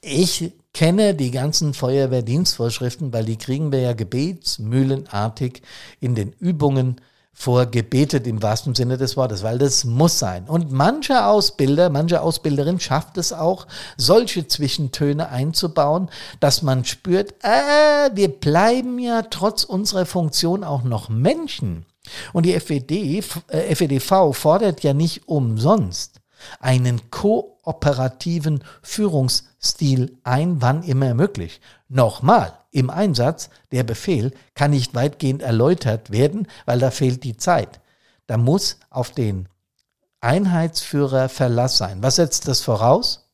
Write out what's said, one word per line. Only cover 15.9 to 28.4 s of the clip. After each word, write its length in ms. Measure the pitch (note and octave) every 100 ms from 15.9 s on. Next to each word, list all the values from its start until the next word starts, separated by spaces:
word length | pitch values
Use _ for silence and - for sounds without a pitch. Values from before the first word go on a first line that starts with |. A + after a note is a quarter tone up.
| D#3+ F#3 - - -
dass 240 | D3 -
man 200 | D3 C3
spürt, 520 | B2 - - F3+ G3+ -
äh, 680 | G3+ A#3+ C#4+ D4 D4+ D4 C#4+ G3+
wir 140 | G3
bleiben 680 | - D3 D#3+ G#3+ B3 B3+ B3
ja 240 | B3 A#3
trotz 420 | A3+ D#3 G3 A3
unserer 440 | - F#3 G#3 G3 F3+
Funktion 560 | F#3 D#3+ - E3+ F#3+
auch 200 | F3 C#3+
noch 260 | B2 A#2 -
Menschen. 760 | A2 D3+ D#4+ D#4+ - G2+ E2+ F2 _ - - -
Und 140 | - E3+
die 80 | F3
F 140 | -
W 100 | D3
D, 420 | B2+ E3 F3+ F3+ - E3+ -
äh, 80 | D#3 F#3
F 140 | D#3+
W 60 | E3
D 120 | C3+
V 340 | - G3 E3+
fordert 480 | B2+ - F3 G#3+ D#3+
ja 140 | D3+ C#3
nicht 320 | E3 - -
umsonst 960 | D3+ B2 A2 B2+ G#3+ G2 F2 - _ _ _ - -
einen 520 | C3 B2+ B2 A#2+ -
kooperativen 1500 | - G3+ A3+ - _ - D3+ D3+ C3 C3 - - E3+